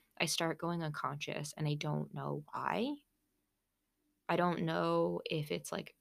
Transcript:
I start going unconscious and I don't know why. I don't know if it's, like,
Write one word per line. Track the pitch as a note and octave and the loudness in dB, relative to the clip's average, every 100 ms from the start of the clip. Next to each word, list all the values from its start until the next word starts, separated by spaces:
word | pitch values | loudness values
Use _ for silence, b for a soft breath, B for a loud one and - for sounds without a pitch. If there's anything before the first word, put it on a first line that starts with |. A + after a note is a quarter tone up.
| B - | B -2
I | E3 | 0
start | - E3 D#3+ | 2 0 0
going | E3+ E3+ | 0 0
unconscious | D#3 D3+ C3+ C#3+ - - D3+ - | -2 -2 -4 -4 -4 -4 -6 -2
and | D3+ | 0
I | D3 | 0
don't | D3+ D3+ - | 0 0 -2
know | C#3 C#3 D3 D3+ | -4 -4 -4 -6
why. | B2 C3+ E3+ C4+ D4 _ _ _ _ _ _ _ _ _ _ _ _ - | -4 0 0 0 -4 _ _ _ _ _ _ _ _ _ _ _ _ 0
I | E3+ | 2
don't | F3 E3+ | 4 2
know | E3 E3+ E3 E3+ E3+ F3 - | 2 2 4 4 2 0 -2
if | D#3+ D3+ | -2 0
it's, | E3+ - | -4 -4
like, | - - - | -6 -6 -10